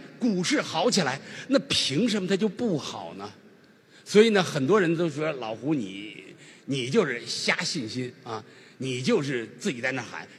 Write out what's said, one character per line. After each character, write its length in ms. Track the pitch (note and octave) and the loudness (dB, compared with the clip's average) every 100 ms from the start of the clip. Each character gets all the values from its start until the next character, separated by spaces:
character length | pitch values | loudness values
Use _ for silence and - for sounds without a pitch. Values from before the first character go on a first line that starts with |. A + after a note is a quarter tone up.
| - - | -10 -2
股 240 | A#3+ F#3 | 0 2
市 180 | F3 C4 | 2 0
好 280 | - D#3+ A3+ | 0 0 2
起 120 | G3+ | 2
来， 180 | C#3 C3+ - - - | 2 -2 -8 -14 0
那 100 | C4 - | 2 2
凭 400 | - - C#3 A#3 | 0 2 2 2
什 140 | G#3 | 0
么 60 | F#3 | 0
它 80 | F#3+ | 0
就 120 | G#3+ | 0
不 280 | - A#3+ D3+ | 0 -2 -2
好 360 | - A2 E2+ F#2 | -4 -10 -10 -10
呢？ 160 | G#2 - - - - - _ - | -12 -14 -20 -20 -20 -20 _ -20
所 200 | - G#3 | 4 6
以 60 | A3+ | 8
呢， 120 | G3 | 6
很 240 | F3 D3 C3 | 2 0 4
多 140 | G#3+ | 4
人 160 | E3 E3 | 4 2
都 140 | E3+ | 0
说 220 | C#3 D#3 C3+ | -2 -4 -4
：“老 120 | A2 | -6
胡， 200 | A2 C3+ | -4 -2
你， 500 | D3 F#2+ G2 G#2 G2 - - - - - | -2 -2 -8 -12 -14 -18 -20 -20 -16 -6
你 240 | C#3 B2 | -4 2
就 160 | G#3+ D3+ | 2 2
是 160 | A#2+ A2+ | -2 -6
瞎 360 | - - E3 | -2 0 0
信 260 | F3+ D#3 A2 | -2 -4 -4
心 240 | B2 B2 - | -6 -6 -10
啊， 200 | A#2+ A2 - - - - | -10 -10 -10 -20 -20 -8
你 240 | C3 B2+ | -6 -2
就 200 | C3 G#3 | 2 2
是 260 | C#3 B2 G#2+ - | 2 -4 -6 -6
自 120 | G3+ | -6
己 100 | A#2+ | -2
在 100 | B2+ | -4
那 100 | C3 | -4
喊。” 240 | G#2 D#2+ - | -8 -12 -14